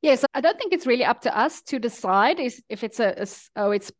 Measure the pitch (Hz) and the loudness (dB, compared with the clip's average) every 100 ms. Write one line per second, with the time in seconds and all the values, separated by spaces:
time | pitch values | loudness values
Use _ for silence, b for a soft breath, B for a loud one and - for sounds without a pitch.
0 | 311 262 277 - 294 - 453 339 262 247 | 4 2 2 2 0 0 -2 -2 2 2
1 | 247 240 247 - 262 - - 269 226 - | 2 0 0 0 0 -2 -8 -4 -4 -6
2 | 196 196 226 349 254 - _ 208 220 - | 0 4 4 2 -4 -8 _ -10 -8 -2
3 | 214 - 196 - - - 202 208 202 - | -2 -2 -8 -10 -14 -2 0 0 -4 -20